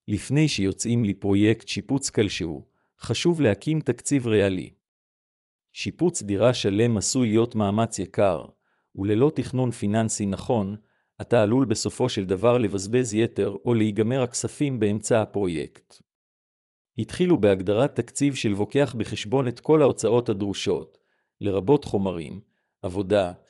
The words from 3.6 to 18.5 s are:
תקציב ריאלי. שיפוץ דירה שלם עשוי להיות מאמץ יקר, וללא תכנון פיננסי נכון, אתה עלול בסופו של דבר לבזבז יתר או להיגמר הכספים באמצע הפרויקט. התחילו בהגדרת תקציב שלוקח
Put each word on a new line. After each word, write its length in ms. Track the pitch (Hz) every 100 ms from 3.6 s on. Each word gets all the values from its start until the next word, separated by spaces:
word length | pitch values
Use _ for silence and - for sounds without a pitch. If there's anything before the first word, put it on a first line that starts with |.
| - 156
תקציב 460 | - - - 143 120
ריאלי. 440 | 107 98 95 62 _ _ _ _ _ _ _ _ _ _
שיפוץ 500 | - 104 - 170 -
דירה 320 | 104 98 113
שלם 420 | 123 107 98 120 113
עשוי 320 | - 131 120
להיות 260 | 107 117
מאמץ 440 | 110 101 104 113 -
יקר, 460 | 95 - 101 80 57 _ _ _ _
וללא 380 | - 98 107 139
תכנון 360 | 156 - 127 127
פיננסי 560 | 120 101 110 110 - 101
נכון, 500 | 95 - 120 98 104 _ _ _ _
אתה 220 | - 120
עלול 220 | 104 123
בסופו 440 | 131 107 107 - 123
של 160 | 117
דבר 340 | 92 95 113 120
לבזבז 560 | 107 98 98 120 127
יתר 420 | 104 113 - 101 98
או 100 | -
להיגמר 480 | 117 107 104 110 135
הכספים 580 | 123 - 117 - 147 127
באמצע 420 | 107 104 - 120
הפרויקט. 720 | 104 101 95 80 69 - _ _ _ _ _ _ _ _ _ _ _ -
התחילו 420 | 110 - 180 156
בהגדרת 560 | 104 95 95 104 139 -
תקציב 380 | 117 - 143
שלוקח 600 | 131 117